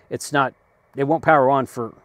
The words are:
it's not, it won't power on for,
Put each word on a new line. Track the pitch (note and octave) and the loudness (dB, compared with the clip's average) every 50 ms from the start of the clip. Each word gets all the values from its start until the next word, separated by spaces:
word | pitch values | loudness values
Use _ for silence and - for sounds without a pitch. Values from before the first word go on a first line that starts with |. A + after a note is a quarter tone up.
| _ _ | _ _
it's | - - - - | -12 -12 -10 -4
not, | D3 C#3+ C3+ B2+ - _ _ _ _ _ _ _ _ | -2 -2 -2 -2 -4 _ _ _ _ _ _ _ _
it | C3 C#3 | -6 -2
won't | C3+ D#3+ D#3+ - | -2 -2 0 2
power | E3+ E3 D3 C3 C3 | 4 4 4 4 4
on | C#3 C3+ C3 | 2 0 -2
for, | - - B2+ A#2 A2 - - _ | -4 -8 -10 -10 -10 -12 -18 _